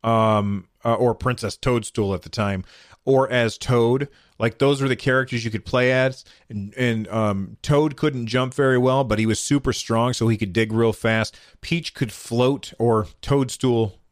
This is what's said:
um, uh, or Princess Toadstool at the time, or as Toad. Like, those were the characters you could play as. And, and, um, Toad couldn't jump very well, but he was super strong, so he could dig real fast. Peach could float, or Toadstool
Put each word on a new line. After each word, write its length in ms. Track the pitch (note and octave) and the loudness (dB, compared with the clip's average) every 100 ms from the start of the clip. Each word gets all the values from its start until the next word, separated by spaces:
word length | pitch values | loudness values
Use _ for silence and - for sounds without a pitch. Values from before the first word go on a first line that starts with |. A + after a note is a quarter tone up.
um, 640 | A2+ A2+ A2 G#2+ G2+ G2+ - _ | 2 2 4 2 0 -4 -8 _
uh, 80 | A#2 | -2
or 220 | A2+ B2 | 2 0
Princess 420 | A2 C3 B2 G#2+ - | 0 -4 -4 -6 -4
Toadstool 560 | C3+ A#2+ G#2+ - G2 | -2 -2 -2 -4 -2
at 80 | F#2 | -4
the 80 | - | -6
time, 340 | - G2+ F#2+ - - - - | -4 -2 -4 -8 -20 -20 -8
or 240 | - C3+ C3 | 0 2 2
as 260 | B2 A2+ - | 0 0 -2
Toad. 500 | - A#2+ A#2 C3 C#3+ _ _ _ | 0 2 2 0 -4 _ _ _
Like, 220 | A2+ - | -4 2
those 220 | C#3 C#3 | 2 2
were 60 | C3+ | 0
the 80 | |
characters 480 | B2 C3+ C3 B2+ A#2+ | -2 0 0 0 -4
you 80 | A2+ | -4
could 140 | G#2 | -6
play 260 | - B2+ B2+ | -2 0 2
as. 340 | C3 C3 C3 - - _ | 2 0 -2 -20 -20 _
And, 260 | G#2+ G2+ | -10 -8
and, 320 | B2+ B2 A2 G#2+ | -2 -2 0 -2
um, 500 | A2 G#2+ G2 G2 - | 0 0 -2 -6 -10
Toad 340 | - D3 D#3 | 0 2 2
couldn't 320 | C3+ D3+ C3 A2+ | 0 -2 -2 -2
jump 260 | B2 B2+ | -2 -2
very 240 | B2 C3+ B2+ | 0 2 4
well, 260 | B2+ C3+ | 4 2
but 160 | B2+ G#2+ | 0 0
he 60 | |
was 140 | A2 G#2+ | 2 0
super 340 | - C#3+ C3+ | 0 0 0
strong, 400 | A2+ - A2+ A#2+ | -4 -2 0 0
so 140 | B2 A2+ | 0 0
he 100 | G#2+ | 0
could 160 | G#2 | 0
dig 180 | F2+ A2 | 0 0
real 220 | A2 A2+ | 2 0
fast. 420 | G#2+ A2+ A2 A2 - - - | 0 0 0 -2 -8 -20 -18
Peach 320 | - E3+ - | -4 -4 -4
could 180 | - A#2+ | -6 -6
float, 600 | - - A#2 B2+ C#3+ - - | -6 -4 2 2 0 -8 -2
or 300 | A#2 A2 G2+ - | 2 2 0 -10
Toadstool 760 | - C#3+ C3 - C3 A#2 A2 - _ | -2 0 0 -2 0 2 0 -6 _